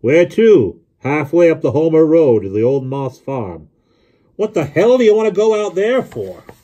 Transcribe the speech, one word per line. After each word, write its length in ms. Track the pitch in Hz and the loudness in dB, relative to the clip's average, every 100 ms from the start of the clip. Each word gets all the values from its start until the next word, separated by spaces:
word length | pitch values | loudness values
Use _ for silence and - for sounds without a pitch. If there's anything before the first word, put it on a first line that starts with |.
Where 260 | 113 156 175 | 2 2 2
to? 520 | - 226 196 101 - _ _ | 2 4 4 2 -6 _ _
Halfway 500 | 127 147 143 170 170 | -6 -4 -2 2 2
up 120 | 160 | 2
the 100 | 151 | -2
Homer 340 | 127 160 156 | -2 0 2
Road 380 | 160 165 151 113 | 2 4 2 2
to 60 | 98 | -2
the 120 | 101 | -4
old 240 | 117 139 | -2 -2
Moss 340 | 127 135 135 123 | -4 -8 -10 -10
Farm. 500 | - 135 101 82 78 _ _ _ _ _ _ | -12 -10 -10 -12 -20 _ _ _ _ _ _
What 180 | _ 214 | _ -6
the 120 | 202 | -4
hell 320 | 147 - 208 254 | -4 0 2 4
do 60 | |
you 120 | 233 | 4
want 120 | 214 220 | 2 0
to 80 | |
go 300 | 190 220 214 | -2 -2 -2
out 100 | 208 | -4
there 260 | 175 208 262 | -4 -2 -2
for? 420 | - - 98 87 - - | -6 -10 -12 -14 -20 -20